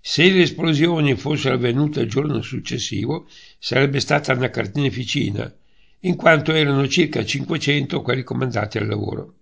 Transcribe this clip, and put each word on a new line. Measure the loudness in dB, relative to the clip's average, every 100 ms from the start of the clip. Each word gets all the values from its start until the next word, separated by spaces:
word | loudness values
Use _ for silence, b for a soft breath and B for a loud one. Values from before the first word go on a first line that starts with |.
Se | -6 4 4
le | 6
esplosioni | 4 2 0 2 2 4 2
fossero | 0 0 -2 0
avvenute | 0 0 2 0 0
il | -2
giorno | -2 0 -2
successivo, | -4 -8 -6 -8 -6 -6 -4 -6 -8 B B B
sarebbe | -2 2 2 0
stata | 0 0 0
una | 0 0
carneficina, | -2 -4 -2 -2 -2 -4 -2 -2 -4 -8 -12 _ _ _ _
in | -4 2
quanto | 4 4 4
erano | 2 2 2 2
circa | 2 0 0
cinquecento | -4 -4 -2 -2 0 0 0 -4
quelli | -2 -4
comandati | -2 -4 -2 -2 -4 -4
al | -2
lavoro. | -2 -4 -6 -10 _